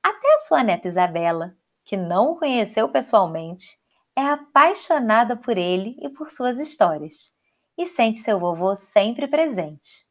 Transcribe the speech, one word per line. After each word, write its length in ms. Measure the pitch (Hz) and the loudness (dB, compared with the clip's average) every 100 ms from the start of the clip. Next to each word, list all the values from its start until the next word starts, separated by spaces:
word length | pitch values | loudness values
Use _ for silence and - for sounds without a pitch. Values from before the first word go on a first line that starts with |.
Até 320 | 381 440 571 | -2 0 4
a 60 | 605 | 4
sua 240 | - 302 | 4 2
neta 240 | 233 175 185 | 2 0 -2
Isabela, 680 | 175 175 165 170 165 175 _ _ _ | 0 0 2 0 -2 -6 _ _ _
que 120 | _ 196 | _ -6
não 360 | 170 175 269 | 0 2 2
o 80 | 339 | 0
conheceu 500 | 294 247 208 - 226 | -2 0 0 0 0
pessoalmente, 880 | 269 - 220 175 160 165 180 - - _ _ _ - | 0 2 2 2 -4 -10 -12 -14 -18 _ _ _ -4
é 80 | |
apaixonada 1120 | 277 294 294 269 320 392 - 311 226 220 233 233 | -2 -2 0 4 4 2 0 0 4 2 2 -2
por 180 | - 202 | -2 -2
ele 400 | 175 185 202 277 | 0 -2 -4 -10
e 80 | 285 | -14
por 220 | 277 302 | -12 -12
suas 280 | - 247 247 | -4 -4 -4
histórias, 720 | 302 - 185 151 151 - - _ _ _ _ - | -8 2 2 2 -8 -14 -18 _ _ _ _ -8
e 80 | 349 | -4
sente 320 | - 226 220 | 0 0 0
seu 220 | - 196 | -2 -2
vovô 360 | 175 165 185 196 | -2 -2 -2 -2
sempre 520 | - 208 202 240 277 | 0 2 2 -4 -2
presente. 800 | 302 320 202 156 156 - - _ | 0 0 -2 -6 -10 -16 -16 _